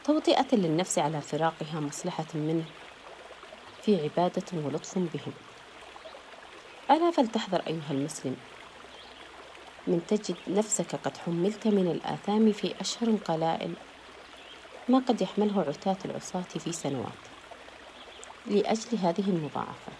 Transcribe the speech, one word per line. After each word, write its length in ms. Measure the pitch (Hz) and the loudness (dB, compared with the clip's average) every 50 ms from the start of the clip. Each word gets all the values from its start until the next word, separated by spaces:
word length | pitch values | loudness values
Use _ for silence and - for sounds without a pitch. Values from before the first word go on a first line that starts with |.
| - | 4
توطئة 520 | - 302 311 - 339 302 - 262 - - | 4 4 4 6 6 6 6 6 4 4
للنفس 440 | 214 185 160 151 160 185 - - 185 | 4 4 4 4 2 2 2 2 2
على 220 | 156 147 160 147 | 2 2 0 -2
فراقها 580 | 139 - - 147 160 165 160 - 160 151 165 160 | -4 -2 0 2 2 2 0 -2 -8 -6 -4 -4
مصلحة 460 | 147 143 147 - - 180 - - 160 - - | -4 -4 -6 -4 -4 -4 -4 -4 -6 -4 -2
منه 320 | 156 151 156 165 165 160 160 - - - - - - - - - - - - - - - - - - - - - - | -2 0 2 2 0 0 -4 -10 -16 -18 -18 -18 -18 -18 -18 -18 -18 -16 -18 -18 -18 -16 -18 -18 -18 -18 -18 -18 -4
في 220 | - - 208 175 147 | 4 4 4 4 4
عبادة 420 | 151 - - 175 180 - 185 185 - 185 | 0 2 4 2 4 2 -2 -4 -2 -4
ولطف 440 | 165 151 139 - 160 - - - | -2 -2 -2 -2 -2 -4 -2 0
بهم". 360 | 190 180 165 - 143 - 139 131 - - - - - - - - - - - - - - - - - - - - - - - - - - - - - - - | 0 0 0 -2 -4 -6 -6 -10 -12 -16 -20 -20 -20 -20 -20 -18 -18 -18 -18 -18 -16 -16 -16 -16 -16 -18 -18 -18 -18 -18 -18 -18 -18 -18 -18 -18 -16 6 6
ألا 200 | 269 311 339 349 | 6 8 8 4
فلتحذر 500 | 339 - 262 220 - 220 220 190 185 170 - | 6 6 4 4 4 -2 -2 0 0 0 0
أيها 240 | - 156 165 147 147 | 0 -4 -4 -2 -2
المسلم 460 | 147 135 139 160 - - - 139 127 127 - - - - - - - - - - - - - - - - - - - - - - - - - - - - - | 0 0 0 -2 -4 -4 -4 -4 -4 -4 -10 -18 -18 -18 -18 -18 -18 -18 -18 -18 -18 -18 -18 -18 -18 -18 -18 -18 -18 -18 -18 -18 -18 -18 -18 -18 -18 -8 0
من 180 | - 180 170 170 | 2 2 2 4
تجد 280 | - 214 214 214 - 180 - - | 2 0 0 2 -2 -6 -6 -4
نفسك 480 | - 175 196 220 214 - - 170 - - | 0 2 2 2 2 0 -2 -2 -2 -4
قد 220 | 139 - 139 - | -4 -4 -4 -6
حملت 500 | - - 175 170 170 175 202 214 - - | -4 -4 -2 0 2 2 2 0 2 2
من 240 | 220 202 196 185 175 | 4 4 6 4 4
الآثام 600 | 156 - - - 151 156 - - 202 220 226 220 | 2 0 -2 -4 -4 -2 0 2 4 6 8 6
في 300 | 202 202 - 196 - - | 6 4 0 -2 -2 -2
أشهر 340 | 190 - - - 240 226 220 | -4 -6 -2 0 2 2 2
قلائل 580 | 196 - - 165 160 160 165 165 - - 170 175 - - - - - - - - - - - - - - - - - - - - - - - | 2 2 0 0 2 2 2 2 0 -2 -4 -6 -8 -12 -18 -18 -20 -20 -18 -18 -18 -18 -18 -18 -18 -18 -18 -18 -18 -18 -18 -18 -10 2 6
ما 140 | 247 262 262 | 6 6 6
قد 140 | - 240 196 | 4 2 2
يحمله 440 | 190 185 - 202 208 214 202 202 170 | 2 0 2 2 2 4 4 2 2
عتاة 300 | 139 147 - - 190 190 - - | 2 -2 0 0 0 0 0 -2
العصاة 360 | - 139 139 - - - 185 | -6 -6 -6 -8 -4 -4 -4
في 300 | 180 - - 165 - 160 | -4 -4 -6 -6 -4 -4
سنوات 520 | - - - 147 135 127 110 - - - - - - - - - - - - - - - - - - - - - - - - - - - - | -6 -2 -2 -2 -2 -2 -4 -4 -8 -10 -16 -18 -18 -18 -18 -18 -18 -18 -18 -18 -18 -18 -18 -18 -18 -18 -18 -18 -16 -18 -16 -16 -18 -14 -4
لأجل 520 | 233 208 202 - - 220 226 - - 240 | 2 4 4 4 4 0 0 0 -2 -2
هذه 320 | 196 180 175 175 - 196 196 | 2 2 2 2 2 2 2
المضاعفة. 600 | 190 165 151 139 - - 57 - - - - - - | 2 2 0 -2 -4 -4 -6 -6 -8 -12 -14 -16 -16